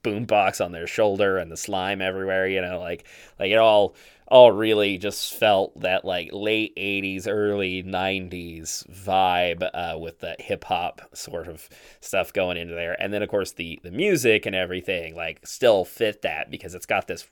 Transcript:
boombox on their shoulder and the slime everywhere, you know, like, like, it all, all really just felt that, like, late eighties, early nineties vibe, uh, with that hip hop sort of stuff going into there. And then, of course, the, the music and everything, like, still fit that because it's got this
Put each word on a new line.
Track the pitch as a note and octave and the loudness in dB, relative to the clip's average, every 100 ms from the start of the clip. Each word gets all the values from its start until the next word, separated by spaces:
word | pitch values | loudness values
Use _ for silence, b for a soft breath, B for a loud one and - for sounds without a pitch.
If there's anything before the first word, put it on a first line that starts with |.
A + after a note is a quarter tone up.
boombox | A#2 G#2 A#2+ G#2 F#2+ - | -6 -4 0 2 2 0
on | F2 | -6
their | E2+ E2+ | -6 -6
shoulder | - G#2+ G2 G2+ F#2+ | 0 0 2 0 0
and | E2 | -4
the | D#2+ | -10
slime | - G2 F#2 G2 | -6 -4 -2 -2
everywhere, | F#2+ F#2+ F#2+ F#2+ F#2+ | -2 -2 -2 0 0
you | F#2+ | 0
know, | F2+ F2+ | -2 -6
like, | F2 E2+ - B B B | -8 -10 -12 B B B
like, | G2 | 2
it | A2 | 6
all, | A2+ G#2 G2 - b b b | 8 6 4 -2 b b b
all | B2+ B2 | 10 10
really | G2+ A2 G#2 G2+ F#2 | 8 2 4 2 0
just | G2+ - - | -6 -6 -8
felt | - G#2+ G2 G2 - | 2 4 4 2 -4
that, | F2+ F#2 F#2+ | -2 -2 -2
like, | F2+ E2+ | -6 -6
late | G2 G#2+ A2 G#2+ - | -4 -2 0 -2 -6
eighties, | G2 G2 G2 F#2+ G2+ | -4 -4 -4 -6 -4
early | G#2 G#2 G2+ F#2+ F#2 | 0 0 0 -2 -4
nineties | F#2 F#2 F#2+ G2 F2+ F2+ E2+ E2 D#2+ - - | -6 -2 -2 -4 -6 -12 -12 -14 -12 -12 -12
vibe, | F#2 F#2+ F#2+ F#2 F2+ F2+ E2 F2+ | -12 0 2 4 2 0 -2 -4
uh, | - E2+ E2 | -6 -6 -8
with | E2 - | -10 -12
that | E2+ - | -12 -10
hip | - G2 - | -8 -6 -4
hop | F2+ F2 - - - | -4 -4 -10 -20 -18
sort | - E2+ F2 | -12 -10 -10
of | D#2 - B B B | -14 -20 B B B
stuff | - G2 E2+ | -4 -2 -2
going | G2+ F2+ E2+ | 0 -2 -2
into | E2+ E2+ | -6 -6
there. | E2+ F2+ | -6 -4
And | G2 | -4
then, | G#2 | -4
of | G#2 | -2
course, | G#2 F#2 | -2 -2
the, | - E2 - | -8 -10 -10
the | F2 | -10
music | G2+ G3+ E3 A#2+ G#2+ A2 | -2 0 2 4 2 2
and | F#2 | -2
everything, | F2+ F#2 - F2+ D#2+ E2 | -2 -4 -4 -4 -6 -10
like, | E2 D#2+ - | -10 -12 -14
still | - A#2+ G2 | 0 4 4
fit | F2+ - A2 - | 2 -2 -2 -2
that | F2+ D2+ - | -6 -6 -8
because | - F#2 F2+ | -12 -14 -10
it's | - | -4
got | G2+ - | -2 -2
this | E2+ - | -10 -14